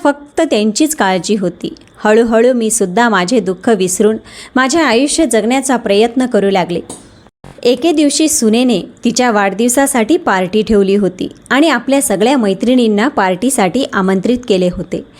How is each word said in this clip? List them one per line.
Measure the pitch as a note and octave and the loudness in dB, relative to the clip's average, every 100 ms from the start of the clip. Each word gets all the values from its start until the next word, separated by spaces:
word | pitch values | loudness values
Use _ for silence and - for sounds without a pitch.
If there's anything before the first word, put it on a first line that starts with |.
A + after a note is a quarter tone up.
फक्त | D4+ C#4+ - - | 0 -2 -6 -4
त्यांचीच | D#4+ A3 G#3+ G#3 D4+ - | 0 0 0 0 -2 0
काळजी | G3 F#3 F3 G#3 | 0 0 -2 -2
होती. | F3+ F3 - - - - | -4 -6 -12 -14 -20 -4
हळूहळू | G#3+ A3 A#3 A3+ B3 | 2 2 4 2 2
मी | B3 A3 | 2 -2
सुद्धा | - F#3+ F#3 A#3+ | -2 -2 0 0
माझे | G3 F3+ B3 | 0 0 -2
दुःख | F3+ F#3 - | -2 -4 0
विसरून | G#3+ F3+ - G#3+ A3 - - - B3+ | 0 0 0 0 0 -8 -20 -6 -2
माझे | C4 E4 | 0 0
आयुष्य | C#4+ A#3 C#4+ - D#4 | 2 2 0 0 0
जगण्याचा | A3 G#3+ C4 C4+ A#3+ | 0 0 -2 0 -2
प्रयत्न | G#3 G3+ A#3 B3 B3 | 0 0 2 0 0
करू | G#3 G3 | 0 0
लागले. | G3 E3 E3+ - - - - - _ - - | 0 -2 -4 -8 -18 -20 -20 -20 _ -20 -4
एके | A#3+ B3+ E4 | -2 0 0
दिवशी | D#4 D4 C#4+ D4+ | 2 2 2 0
सुनेने | - A3 A3+ B3+ G3 - - | 2 0 2 2 0 -4 -4
तिच्या | A#3 - B3 | -4 0 0
वाढदिवसासाठी | G#3 G3 F#3+ A#3+ - C#4 B3+ G#3+ E4+ | 2 0 0 0 2 0 0 0 0
पार्टी | D4 F#3+ F3+ G#3+ | 0 -2 0 -2
ठेवली | G#3+ G#3+ F#3+ G3+ | 0 2 2 2
होती | F#3 - - - - | 0 -4 -10 -10 -4
आणि | B3+ D#4+ | 2 2
आपल्या | B3 B3 C#4 | 0 0 -2
सगळ्या | C#4 F#3+ A3+ C#4+ | 0 0 2 2
मैत्रिणींना | G#3 F#3+ A3 B3+ A3+ G3+ A#3+ | 0 -2 0 2 2 2 0
पार्टीसाठी | - F#3+ F3+ - - F#3 F3+ - | 0 -2 0 -2 0 0 0 -4
आमंत्रित | G3+ F#3+ F#3+ G3 B3 - | -2 0 0 0 -2 0
केले | F#3 F3+ | 0 0
होते. | F3+ E3 E3+ - - | -4 -8 -10 -10 -20